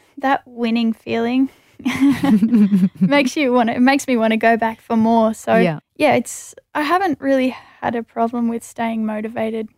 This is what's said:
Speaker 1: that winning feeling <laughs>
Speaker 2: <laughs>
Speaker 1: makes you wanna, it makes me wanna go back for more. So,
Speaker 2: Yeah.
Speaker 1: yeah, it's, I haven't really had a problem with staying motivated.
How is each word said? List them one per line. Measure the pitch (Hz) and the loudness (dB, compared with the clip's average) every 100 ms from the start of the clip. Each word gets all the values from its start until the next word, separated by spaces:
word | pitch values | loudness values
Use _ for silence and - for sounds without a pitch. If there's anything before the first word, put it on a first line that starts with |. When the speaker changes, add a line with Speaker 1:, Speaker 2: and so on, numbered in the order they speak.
| _ - | _ -6
Speaker 1:
that | 269 277 - | -2 -2 -4
winning | 240 233 233 226 | -6 -2 0 -2
feeling | 220 - 226 233 254 269 - _ _ | -4 -6 -4 -2 0 -2 -4 _ _
<laughs> | |
Speaker 2:
<laughs> | 254 262 269 254 277 214 220 233 208 196 185 - | -6 0 2 2 2 2 4 4 4 4 2 2
Speaker 1:
makes | 185 285 262 - | 2 2 0 0
you | 269 | 2
wanna, | 247 226 | 2 0
it | 233 | 2
makes | 247 277 - | 2 2 0
me | 247 | 0
wanna | 220 220 | 0 2
go | 226 226 | 2 2
back | 226 226 | 0 -6
for | _ 233 | _ 0
more. | 226 233 220 | 2 2 2
So, | 220 - 220 | -2 0 2
Speaker 2:
Yeah. | 180 151 _ _ | 2 -2 _ _
Speaker 1:
yeah, | 302 - | 2 2
it's, | 240 - - - _ 294 | -2 -12 -18 -20 _ -6
I | |
haven't | 294 359 392 269 | -2 0 0 -4
really | 269 269 254 233 - _ | 0 0 0 -4 -18 _
had | - 233 | -6 -6
a | |
problem | 226 - 233 240 233 | -8 -4 -4 -2 -4
with | 233 | -4
staying | - - 226 226 214 | -10 -8 -6 -4 -6
motivated. | 214 220 233 220 220 220 | -6 -8 -6 -6 -6 -10